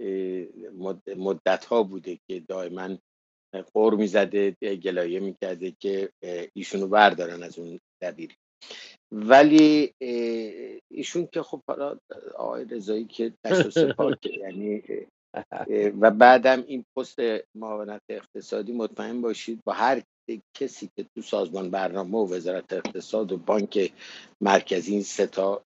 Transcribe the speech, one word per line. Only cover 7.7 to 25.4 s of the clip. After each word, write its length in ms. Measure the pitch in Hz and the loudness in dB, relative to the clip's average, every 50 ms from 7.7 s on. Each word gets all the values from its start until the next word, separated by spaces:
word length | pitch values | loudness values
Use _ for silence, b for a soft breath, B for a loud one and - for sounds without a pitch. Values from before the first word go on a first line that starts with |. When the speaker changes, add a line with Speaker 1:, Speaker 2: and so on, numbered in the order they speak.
| 85 87 _ _ _ - | -16 -18 _ _ _ -10
Speaker 1:
دبیری. 320 | 92 87 82 82 - - - _ _ _ _ _ B B B B B B B B _ - | -10 -10 -8 -10 -16 -16 -16 _ _ _ _ _ B B B B B B B B _ -12
ولی، 800 | 110 107 107 113 131 139 147 151 151 156 156 151 151 151 143 - _ - | -10 -6 4 8 10 10 10 10 10 10 10 8 8 6 2 0 _ -8
اه، 800 | 131 123 120 120 117 117 117 113 110 107 92 98 120 107 107 - _ _ | -8 -6 -4 -2 -2 -2 -2 -4 -6 -8 -10 -14 -14 -14 -16 -18 _ _
ایشون 360 | - - 156 - - 175 170 - | -12 -12 -10 -6 -4 -6 -6 -4
که 100 | - 165 | -6 -8
خب 180 | 147 - - 135 - - | -8 -8 -12 -12 -8 -8
حالا 300 | - - 143 143 - - _ - - - - - - | -6 -6 -6 -8 -8 -10 _ -20 -20 -16 -16 -16 -12
آقای 280 | - - 113 120 123 127 | -8 -8 -6 -6 -8 -8
رضایی 400 | 110 120 113 95 101 107 110 117 | -10 -10 -10 -6 -4 -4 -4 -4
که 280 | 107 - - 113 117 - _ - | -8 -6 -6 -6 -6 -6 _ -2
دست 220 | 113 185 180 - | 0 2 2 2
و 40 | 107 | 2
سپاکه، 600 | - 165 156 139 123 - 135 135 135 - - - - - | 4 2 2 2 2 0 0 0 0 -2 -4 -10 -10 -8
Speaker 2:
<laughs> 60 | 98 | -10
Speaker 1:
یعنی، 380 | 95 90 95 104 104 104 107 - - - - - _ _ _ _ _ - | -10 -10 -8 -6 -4 -6 -6 -6 -8 -10 -10 -10 _ _ _ _ _ -12
اه، 540 | - - - - - - - 107 107 104 104 101 98 | -12 -12 -10 -12 -12 -6 -2 0 0 0 0 2 6
و 100 | 107 113 | 6 6
بعدم 540 | 107 110 123 123 127 123 117 131 131 123 123 | 8 10 10 10 10 10 8 6 4 4 0
این 180 | - 139 123 - _ - | -6 -10 -10 -10 _ -8
پست 220 | 131 123 - - - 120 117 107 104 - _ - | -8 -8 -8 -6 -2 -2 0 -2 -2 -6 _ -16
معاونت 440 | 110 110 110 107 107 104 104 104 101 _ - | -14 -10 -8 -8 -8 -8 -10 -12 -14 _ -12
اقتصادی، 640 | - 98 - _ - 107 - - - 107 98 117 | -12 -12 -12 _ -16 -16 -10 -6 -6 -6 -4 -4
مطمئن 480 | 120 120 110 104 - - 107 110 117 123 | -4 -4 -4 -4 -6 -8 -8 -6 -6 -4
باشید 400 | 120 113 107 - - - 117 110 - | -2 -4 -4 -4 -6 -10 -10 -8 -6
با 80 | 104 | -6
هر 300 | 98 101 113 127 135 120 - _ _ _ _ - 117 101 _ _ _ | -2 0 2 2 2 0 -4 _ _ _ _ -12 -12 -12 _ _ _
کسی 340 | - 139 123 - - - - - | -8 -8 -8 -8 -12 -16 -16 -12
که 100 | - - _ - | -14 -14 _ -12
تو 80 | 117 | -16
سازمان 480 | 110 - 117 104 95 80 90 95 95 90 | -8 -4 -2 -2 -2 -2 -4 -6 -6 -4
برنامه 480 | 95 95 95 90 90 98 92 90 101 113 | -4 -4 -4 -4 -4 -6 -6 -4 -2 -2
و 160 | 104 90 90 | -2 -2 -4
وزارت 380 | 90 80 90 92 90 - - | -6 -4 -4 -6 -6 -6 -6
اقتصاد 600 | 95 90 - - - 92 - - - 110 110 92 | -8 -6 -6 -8 -10 -10 -10 -4 -2 -2 -2 -2
و 40 | 95 | -4
بانک 560 | 85 - - 107 107 101 - - 104 92 - - B B B B B B B B - | -6 -2 0 0 0 0 0 0 0 0 0 -4 B B B B B B B B -2
مرکزی، 520 | 104 98 98 92 - - 98 90 78 92 | 2 4 4 4 4 2 -4 -4 -2 -2
این 100 | 104 101 | -4 -4
سه 240 | 98 - - - 98 | -4 -4 -2 -2 -2
تا 360 | - - 98 | -2 0 -2